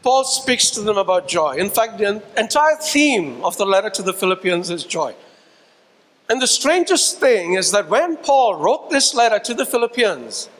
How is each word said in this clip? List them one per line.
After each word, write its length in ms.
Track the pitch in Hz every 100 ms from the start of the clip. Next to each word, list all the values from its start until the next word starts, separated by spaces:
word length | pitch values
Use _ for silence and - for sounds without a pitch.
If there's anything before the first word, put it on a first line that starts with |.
Paul 180 | 254 269
speaks 480 | 262 - - 247 -
to 100 | -
them 160 | 208 202
about 300 | 185 185 180
joy. 300 | 170 151 135
In 120 | 196
fact, 300 | 233 226 202
the 80 | 202
en-, 160 | 208 - -
entire 400 | 220 294 311 311
theme 680 | - 285 294 233 151 120
of 120 | 180 180
the 100 | 196
letter 240 | 190 208
to 120 | 202
the 100 | 190
Philippians 580 | 185 185 185 185 175 175
is 140 | 175
joy. 280 | 135 170 139 - - _ _ _ _ _ _ _ _ _ -
And 100 | 240
the 60 | 247
strangest 720 | - 277 359 349 349 - -
thing 360 | 269 220 170
is 180 | 185 185
that 160 | 202 160
when 280 | 220 339 320
Paul 360 | - 277 240 165
wrote 280 | 165 302 -
this 220 | 285 269
letter 280 | 269 233 208
to 140 | -
the 120 | 233 254
Philippians, 840 | 247 233 254 220 147 117 101 -